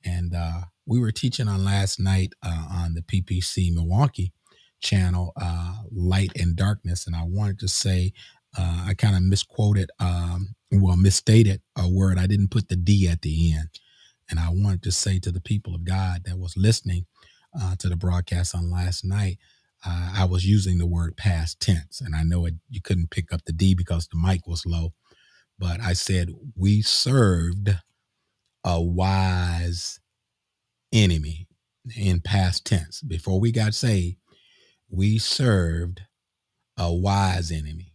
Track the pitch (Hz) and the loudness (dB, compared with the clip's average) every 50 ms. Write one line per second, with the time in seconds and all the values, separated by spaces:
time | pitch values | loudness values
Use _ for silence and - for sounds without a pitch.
0 | _ 92 90 87 87 87 87 87 85 82 82 85 87 85 _ _ _ - 113 123 | _ -4 -4 -2 -2 -4 -4 -4 -4 -4 -4 -6 -8 -10 _ _ _ -2 0 0
1 | 123 110 107 - - 127 - - 123 107 101 95 95 98 98 98 98 95 - - | 2 0 -2 -2 -2 -4 -2 -2 -2 -2 0 0 0 0 0 0 0 -2 -2 -2
2 | 95 95 95 95 92 95 - _ - 90 85 82 80 73 92 90 87 85 82 82 | 0 2 2 2 2 0 -4 _ -8 -6 -6 -6 -6 -6 -6 -4 -4 -2 -4 -4
3 | 82 - - 98 90 - - 90 90 - - - 95 87 85 85 82 82 90 107 | -6 -2 -2 -2 -2 0 -2 -2 -2 -2 -2 0 0 2 2 0 0 0 2 2
4 | 143 135 - - 95 90 - _ _ _ _ _ _ _ _ _ - - - 101 | 2 2 0 -2 -6 -6 -6 _ _ _ _ _ _ _ _ _ -4 0 2 2
5 | 92 90 90 90 90 85 - - 95 90 85 85 85 87 92 107 110 - - 95 | 2 2 0 0 -2 -4 -6 -8 -6 -6 -4 -4 -6 -6 -8 -10 -12 -10 -6 -2
6 | 87 90 92 95 98 92 - - 87 85 82 87 95 101 104 101 _ 87 87 87 | 0 2 2 2 0 0 -2 -2 0 0 0 2 0 0 0 -2 _ -6 -6 -6
7 | - - 85 82 85 85 90 101 107 101 95 - - 95 - - - 98 95 92 | -4 -6 -6 -4 -4 -4 -2 -2 -2 -2 -2 -4 -4 -4 -4 -2 0 0 2 2
8 | 90 95 - - - - _ _ _ _ _ - 92 87 85 85 87 95 98 - | 0 0 -4 -6 -20 -20 _ _ _ _ _ -4 -4 -2 -2 -4 -2 -4 -2 2
9 | - 110 101 92 90 95 98 95 - _ _ - 107 104 101 101 95 - - _ | 2 2 4 4 4 4 2 2 0 _ _ 0 2 2 4 2 0 -2 -4 _
10 | - 90 87 87 87 85 87 90 95 92 107 _ _ _ - 98 98 92 90 87 | -2 -2 -2 -2 -2 -4 -4 -6 -6 -8 -10 _ _ _ 4 4 6 6 6 6
11 | 92 98 95 - - - 110 113 113 104 95 92 _ _ _ - 90 87 92 95 | 6 6 6 4 4 6 8 8 8 6 4 -2 _ _ _ -2 0 0 2 2
12 | 95 95 92 92 90 95 104 101 98 95 - 117 95 _ - 90 87 87 104 98 | 4 2 2 2 2 2 2 2 2 2 2 0 -2 _ -4 -2 2 4 4 4
13 | 95 87 85 82 - 78 78 80 82 85 78 78 78 80 _ - _ _ _ _ | 4 2 2 0 -2 -2 0 2 4 2 2 2 -2 -6 _ -20 _ _ _ _
14 | _ _ _ _ _ _ 87 82 82 85 85 92 101 101 95 87 - 90 90 - | _ _ _ _ _ _ -4 -2 0 0 0 2 2 2 0 0 -2 -4 -4 -2
15 | - 98 95 92 87 90 85 92 - - 104 101 - - 92 85 85 85 92 95 | 0 0 0 0 0 -2 -6 -6 -4 -2 -4 -4 -2 -6 -8 -6 -4 -4 -2 -2
16 | 95 92 90 90 87 92 90 92 90 87 - 92 95 107 113 - - - 92 87 | -2 -2 -4 -6 -6 -8 -8 -8 -8 -8 -2 2 2 2 2 2 0 -4 -4 -4
17 | 90 _ _ _ _ _ _ _ _ _ _ 170 107 92 92 90 - 92 90 82 | -4 _ _ _ _ _ _ _ _ _ _ -6 -4 -4 -4 -4 -4 -4 -4 -2
18 | - 90 90 90 87 - - 87 87 - - 90 87 87 87 90 90 90 90 - | 0 0 0 0 0 -2 -2 -2 -2 -2 -2 -4 -4 -2 -2 -2 -2 -2 -4 -4
19 | - 92 98 101 101 95 92 - _ _ _ _ _ _ _ _ - 87 87 85 | -4 -2 -2 0 0 -2 -4 -6 _ _ _ _ _ _ _ _ -8 -6 -4 -4
20 | 87 90 92 101 95 90 90 90 90 95 104 107 92 92 90 87 87 87 87 85 | -4 -4 0 0 0 2 2 2 4 4 4 4 4 2 0 0 0 0 0 -2
21 | 85 82 80 - - 95 87 82 80 80 - _ - - 95 82 76 - - - | -2 -4 -6 -2 0 0 0 0 -2 -4 -6 _ 0 0 0 0 0 -8 -14 -12
22 | 135 98 76 78 80 82 85 87 85 82 82 80 _ _ 127 98 - - 95 90 | -8 -6 -4 -2 0 0 0 0 0 -2 -4 -8 _ _ -12 -12 -4 -2 -2 -2
23 | 82 80 - - 82 - - 82 - - 80 80 92 95 95 87 87 - 87 82 | -2 -2 -4 -8 -6 -6 -6 -8 -6 -6 -2 0 2 2 2 2 0 -2 -2 -4
24 | 82 - - 80 85 92 95 87 - - 85 80 - 87 85 82 80 82 - _ | -4 -4 -4 -2 0 0 0 0 -2 -6 -8 -6 -4 -4 -4 -2 -2 -4 -6 _
25 | _ _ _ _ _ _ _ _ _ _ _ _ 92 90 85 85 113 90 90 90 | _ _ _ _ _ _ _ _ _ _ _ _ -6 -4 -4 -4 -2 -2 -2 -2
26 | - - 95 92 87 85 - - - 139 - - 92 98 104 107 104 - - - | -2 0 0 0 0 -2 -6 -12 -16 -16 -6 0 2 4 4 4 2 2 0 0
27 | - 123 127 139 117 101 92 85 82 85 87 98 101 104 101 87 - _ _ _ | 0 2 4 4 6 6 4 4 2 0 -2 -2 0 0 0 0 -2 _ _ _
28 | _ _ _ _ _ _ _ _ _ _ _ _ _ - 87 85 85 87 87 90 | _ _ _ _ _ _ _ _ _ _ _ _ _ -2 -2 0 0 0 0 0
29 | 92 95 95 95 95 92 92 90 90 87 85 85 87 87 87 85 - - - - | 0 2 2 2 2 0 0 0 -2 -2 -2 -2 -4 -4 -4 -6 -8 -10 -12 -14
30 | _ _ _ _ _ _ _ _ _ _ _ _ _ _ _ _ _ _ - 110 | _ _ _ _ _ _ _ _ _ _ _ _ _ _ _ _ _ _ 2 4
31 | 107 95 85 80 76 76 80 78 90 _ _ _ _ _ _ _ _ 123 113 113 | 4 4 2 0 -2 -4 -8 -10 -12 _ _ _ _ _ _ _ _ -16 -10 -4
32 | 101 98 92 87 - - - 101 92 90 92 - _ - - 92 76 - - - | 0 0 0 0 0 0 2 2 2 2 0 -4 _ 0 -2 -2 -2 -4 -14 -14
33 | - 135 95 87 - - 95 95 104 117 113 113 110 107 107 - - 123 110 95 | -10 -8 -8 -6 -4 -2 0 0 2 2 0 0 0 0 -2 -2 0 0 2 2
34 | 87 87 90 _ _ _ _ _ _ _ _ _ _ _ _ _ _ _ - 92 | 0 -2 -6 _ _ _ _ _ _ _ _ _ _ _ _ _ _ _ -4 0
35 | 95 104 107 110 110 - - - 131 127 107 95 87 82 82 82 85 87 92 92 | 2 2 2 2 0 -2 -2 0 2 4 4 4 2 0 0 -2 -4 -6 -8 -12
36 | 95 _ _ _ _ _ _ _ _ _ _ _ _ _ _ - 92 85 85 87 | -16 _ _ _ _ _ _ _ _ _ _ _ _ _ _ -6 -4 -2 -2 0
37 | 92 98 98 98 98 92 90 90 87 80 82 78 76 76 78 82 90 85 _ | 0 2 2 2 2 2 0 -2 -4 -4 -6 -6 -6 -8 -10 -12 -16 -18 _